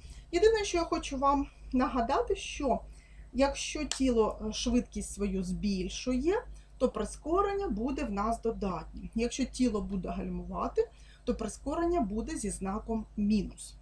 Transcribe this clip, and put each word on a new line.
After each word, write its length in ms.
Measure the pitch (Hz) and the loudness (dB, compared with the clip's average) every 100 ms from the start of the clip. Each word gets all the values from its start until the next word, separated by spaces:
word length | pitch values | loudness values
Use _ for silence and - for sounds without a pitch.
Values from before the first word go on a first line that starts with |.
| - - - | -16 -16 -2
Єдине, 320 | 339 440 440 | 6 6 6
що 140 | 403 349 | 2 0
я 60 | |
хочу 340 | 330 330 - 269 | 0 -2 -4 0
вам 300 | 277 277 285 - - | 4 4 0 -8 -2
нагадати, 640 | 254 277 254 226 285 480 403 | 2 2 2 2 2 2 -2
що 440 | - - 277 208 - - - - - | -4 -2 0 0 -2 -18 -20 -20 -6
якщо 520 | 233 277 277 - 302 285 | 2 2 2 -6 -4 -4
тіло, 540 | - 262 233 208 - | 0 4 6 4 2
е, 120 | 214 | -6
швидкість 600 | 214 254 240 - 208 - | -2 2 2 2 -6 -6
свою 300 | - 202 190 | -2 -2 0
збільшує, 1000 | 180 180 202 190 180 - - 254 294 427 494 - - - | -2 0 0 0 -2 -4 -2 2 2 2 -2 -16 -14 0
то 120 | 254 | 0
прискорення 800 | 214 208 - 294 349 403 403 392 | 0 -6 -6 0 2 2 2 -2
буде 360 | 208 247 285 | -2 -2 -2
в 80 | 254 | -2
нас 300 | 196 214 226 | 0 0 0
додатнім. 680 | 226 202 196 170 160 - 180 226 | -2 -2 -2 -4 -6 -10 -6 -2
Якщо 300 | 233 - 254 | -2 0 -2
тіло 360 | - 247 208 | 2 2 2
буде 280 | 190 196 180 | -2 -4 -4
гальмувати, 800 | 180 185 180 180 185 208 - 480 - - - - | -4 -4 -6 -6 -4 -2 0 0 -2 -20 -10 -4
то 100 | - | -2
прискорення 680 | 214 - - 320 339 349 | -2 -6 -4 0 2 2
буде 340 | 208 214 226 320 | 2 -2 -4 -4
зі 140 | 202 | -4
знаком 560 | 175 190 208 226 220 214 - | -4 -4 -4 -2 -4 -4 0
мінус. 580 | 208 214 175 - - - | 4 4 2 -6 -16 -18